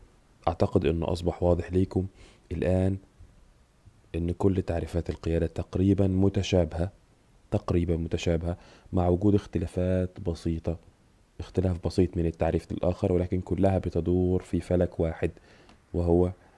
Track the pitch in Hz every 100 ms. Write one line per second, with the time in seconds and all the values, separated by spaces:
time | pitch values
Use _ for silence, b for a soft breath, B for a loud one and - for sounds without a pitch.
0 | - _ _ _ - 85 101 95 71 82
1 | 82 87 87 - 87 85 - 92 95 95
2 | 95 b b b - 78 78 92 95 98
3 | - _ - - _ _ _ _ - _
4 | _ 85 85 85 98 92 - 85 - 87
5 | 80 80 85 82 82 - - - 98 98
6 | 98 92 98 98 95 92 80 82 92 -
7 | _ _ _ _ - 104 - 87 85 82
8 | 82 87 - 82 85 87 B B B 92
9 | 87 87 104 101 - - 87 - 90 92
10 | 90 - 90 82 85 82 87 82 - _
11 | _ _ _ - - - 92 85 90 -
12 | 90 87 82 - 82 82 - 82 87 90
13 | 98 90 90 92 - 90 95 92 87 85
14 | 82 90 90 90 - 87 - 90 87 -
15 | 82 80 85 - B B B B _ 90
16 | 87 87 90 92 b